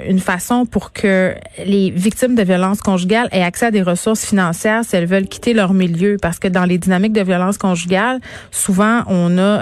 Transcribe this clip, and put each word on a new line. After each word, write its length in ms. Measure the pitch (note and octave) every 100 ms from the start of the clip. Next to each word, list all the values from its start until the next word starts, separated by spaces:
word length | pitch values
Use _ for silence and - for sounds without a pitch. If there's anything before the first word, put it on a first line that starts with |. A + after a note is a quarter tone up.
| C2+
une 100 | F#3
façon 480 | F#3 F3+ - B3 A#3+
pour 260 | G3+ -
que 400 | - G#3 F#3+ F#3 - - -
les 260 | F#3 G3+ F#3+
victimes 440 | E3+ G3 - B3+
de 80 | A#3+
violences 380 | F#3 F3+ F#3 G3+
conjugales 480 | - F#3+ F3+ A3 B3
aient 140 | F#3+
accès 220 | F3 - A#3
à 40 |
des 120 | G#3
ressources 460 | F3+ F3 A3 A3 -
financières 540 | G3 F3+ E3+ A3 A3
si 140 | A#3 F#3
elles 100 | E3+
veulent 220 | G3 G3
quitter 260 | - A#3+
leur 200 | A3 F#3
milieu. 420 | F#3+ F3+ E3 G3+ G3+
Parce 200 | E3+ E3+
que 80 | G3
dans 160 | F#3
les 140 | F3+ F3+
dynamiques 340 | F#3 F3+ A3
de 100 | A3
violence 340 | F#3+ F3+ F#3 G3+
conjugale, 600 | G3 F3 F3 F#3 A3+ B3+ - - -
souvent, 520 | - - F#3 G#3+ A#3 -
on 320 | F3+ F3 F3+
a, 40 | G3 G#3